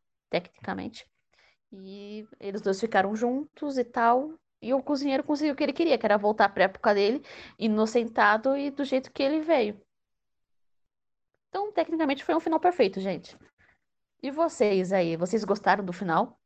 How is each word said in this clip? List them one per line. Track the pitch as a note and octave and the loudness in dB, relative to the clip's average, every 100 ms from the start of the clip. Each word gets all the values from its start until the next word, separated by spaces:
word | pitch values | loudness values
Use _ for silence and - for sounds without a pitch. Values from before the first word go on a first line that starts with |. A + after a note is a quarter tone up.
| _ _ _ | _ _ _
tecnicamente. | E3+ F3 _ - F#3 G#3+ - - _ _ _ _ _ _ | -6 -6 _ -10 -8 -8 -12 -20 _ _ _ _ _ _
E | F#3+ F#3+ G3+ G3+ G#3+ G#3+ - | -20 -16 -16 -14 -16 -16 -12
eles | G3 G3 | -10 -4
dois | G3 F#3+ | -2 -2
ficaram | A3+ G#3 G3 G#3+ | 0 0 0 -2
juntos | A#3+ C4 D4+ _ D4 C4+ | -2 -2 -6 _ -6 -4
e | |
tal. | A#3 A#3+ A#3 B3+ D4+ D#4+ _ _ | -4 0 2 2 0 -10 _ _
E | A3 | -2
o | C4+ | -2
cozinheiro | C4 C#4+ C#4+ C4+ | 0 -2 0 -2
conseguiu | D4 D4 D4+ | 0 -2 -2
o | C#4 | 0
que | |
ele | D4 | -2
queria, | C#4 E4+ A#3+ | 0 0 2
que | A3 | 2
era | G3+ | 2
voltar | G3+ G#3+ G3+ | 2 2 2
pra | - F#3+ | 2 0
época | - A#3 | 2 2
dele, | G3+ G3+ C4+ - - - - | 4 2 0 -6 -18 -20 -4
inocentado | A3 G#3+ G#3+ A#3+ A#3 A3+ G#3 G#3+ C4 C#4 | 0 2 2 0 0 2 4 4 2 0
e | C#4+ | -2
do | C#4 C4+ | -4 -2
jeito | C4 C4 | -2 -2
que | - | -2
ele | C4+ D#4 | 0 0
veio. | D#4 D4+ G#3 G#3 _ _ _ _ _ _ _ _ _ _ _ _ _ _ _ _ _ | 2 2 0 -6 _ _ _ _ _ _ _ _ _ _ _ _ _ _ _ _ _
Então, | F#4 G#4 | -8 -4
tecnicamente, | G#4 D#4+ D#4+ D4+ C4+ | -2 -2 0 0 -2
foi | - D#4+ | 0 -2
um | |
final | - D#4+ | 0 2
perfeito, | F4+ F4 G3+ G3 | 2 4 2 0
gente. | F#3+ F3+ - - _ _ _ _ _ _ _ _ | -6 -6 -10 -20 _ _ _ _ _ _ _ _
E | C4+ | -8
vocês | C#4+ E4 - G#3 G3 F3+ | -2 -2 2 2 4 2
aí, | F#3+ E3+ E3 | 2 2 0
vocês | F3+ A3+ | 0 0
gostaram | G#3 G#3 F#3+ G3+ | 0 0 2 2
do | F#3+ | 0
final? | F3 F#3+ E3 A3+ - | -6 -2 0 0 -6